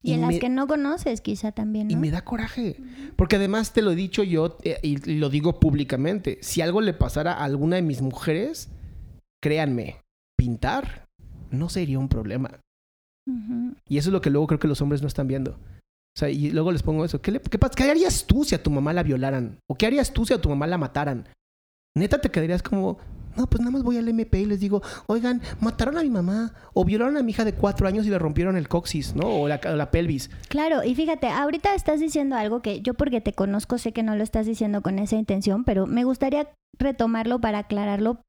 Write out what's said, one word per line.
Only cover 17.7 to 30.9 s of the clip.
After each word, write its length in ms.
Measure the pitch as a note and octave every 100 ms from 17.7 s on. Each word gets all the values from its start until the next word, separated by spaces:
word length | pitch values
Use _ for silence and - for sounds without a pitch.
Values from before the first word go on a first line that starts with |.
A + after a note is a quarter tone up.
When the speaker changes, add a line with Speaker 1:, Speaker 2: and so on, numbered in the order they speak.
Speaker 2:
qué 100 | -
harías 400 | C4+ D#4 F4+ - -
tú 180 | B3
si 100 | D4
a 80 | F3+
tu 80 | D#3
mamá 220 | C#3+ C#3+
la 80 | F3
violaran? 560 | D#3+ B2+ C3+ C3+ A#2 - -
¿O 40 | C3+
qué 100 | A3
harías 260 | C#4+ B3
tú 120 | -
si 80 | A3+
a 60 | B3
tu 80 | D#3
mamá 180 | C#3 D3+
la 120 | F3
mataran? 500 | C#3 C#3+ D3 B2 G#2+ _ _ _ _ _ _ D3
Neta 240 | G3 C#4+
te 100 | -
quedarías 320 | F3 D#3+ F3+
como, 360 | - G3 F#3+ - - - - -
"No, 100 | B3+
pues 120 | A#3
nada 100 | A#3+
más 120 | C4+
voy 140 | A#3+ A#3+
al 120 | A3+
M 180 | A3+ A3
P 140 | F#3
y 40 | G#3
les 140 | G3+
digo, 220 | G3 G3+ - - -
'Oigan, 340 | A3+ B3 B3 - -
mataron 360 | A3+ A3+ A#3 D#4+
a 40 |
mi 80 | D4+
mamá 420 | G#3+ F3 G#3 A3+ - -
o 100 | -
violaron 320 | F3 G#3+ B3 D4
a 60 |
mi 80 | A#3+
hija 140 | G#3+
de 100 | G#3+
cuatro 340 | - G3+ G3 G3
años 180 | G#3 G#3
y 40 |
le 80 | F#3+
rompieron 380 | D#3+ D3 F3+ F#3
el 120 | D3+
coxis, 460 | E3+ - D#3 C3 C3+
¿no? 100 | G3
O 200 | G3 D3
la, 120 | D3+ -
o 40 | D#3
la 140 | C#3+
pelvis.'" 400 | E3 E3+ C#3 - - -
Speaker 1:
Claro, 360 | C#4+ D#4 C#4+
y 100 | -